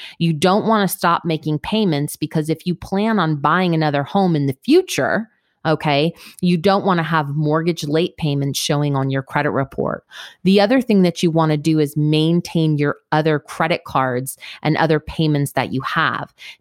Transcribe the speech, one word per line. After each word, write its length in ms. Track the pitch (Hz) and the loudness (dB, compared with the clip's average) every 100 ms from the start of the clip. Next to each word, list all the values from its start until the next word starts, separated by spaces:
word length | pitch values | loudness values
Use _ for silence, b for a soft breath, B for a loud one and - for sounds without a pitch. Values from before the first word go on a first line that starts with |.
| B B | B B
You 140 | 165 | -2
don't 340 | 156 180 202 185 | 2 2 2 2
wanna 220 | 220 190 | 0 0
stop 380 | - 175 170 175 | 0 0 0 0
making 340 | 156 156 151 | -4 -2 -4
payments, 560 | - 214 202 147 147 - | -2 -2 0 0 -2 -6
because 340 | 151 170 156 | -4 -4 -2
if 160 | 160 - | -4 -4
you 80 | |
plan 460 | 170 - 190 214 220 | -6 -4 -4 0 0
on 160 | 165 151 | 0 0
buying 400 | 139 170 185 160 | 0 2 2 0
another 280 | 156 143 | 0 -2
home 300 | 139 196 185 | -2 0 2
in 120 | 156 139 | 2 0
the 120 | 135 | -2
future, 640 | - 330 370 - 127 - 226 _ _ _ | 2 2 2 -2 -2 -2 -4 _ _ _
okay, 480 | 156 156 156 143 160 - B B | -2 0 0 0 0 -4 B B
you 180 | 180 175 | 0 2
don't 280 | 180 196 196 | 2 2 2
wanna 180 | 175 | 0
have 320 | 156 160 143 143 | 0 0 0 -2
mortgage 480 | 151 156 165 165 | 0 0 0 -4
late 340 | 147 156 180 - | -2 0 -2 -2
payments 420 | 151 143 139 135 | -2 -2 -2 -4
showing 360 | - 147 147 139 | -2 0 0 0
on 160 | 135 | -2
your 100 | 135 | -2
credit 300 | 131 151 147 | -4 -2 -2
report. 540 | 107 135 - 135 - - B B B | -2 -4 -4 -4 -4 -10 B B B
The 160 | 180 196 | 2 4
other 220 | 202 262 | 4 2
thing 200 | - 208 | 2 4
that 200 | 180 165 | 4 2
you 80 | 175 | 0
wanna 280 | 160 160 151 | 2 2 2
do 220 | 151 156 | 2 2
is 180 | 151 151 | 0 0
maintain 800 | 151 156 156 170 - 170 160 147 | 0 2 2 0 0 0 0 2
your 180 | 143 - - | 0 -4 -2
other 260 | 156 156 151 | 0 0 0
credit 440 | - - 165 170 | -4 -4 -2 -2
cards 540 | - 143 131 123 135 - B B | -2 -2 0 -2 -6 -12 B B
and 120 | 151 156 | -2 2
other 220 | 151 156 | 2 0
payments 520 | - - 156 147 143 | -2 -2 0 0 0
that 220 | - 123 | -2 -4
you 80 | 131 | -4
have. 520 | - - 147 - - _ B B | -4 -2 -2 -4 -10 _ B B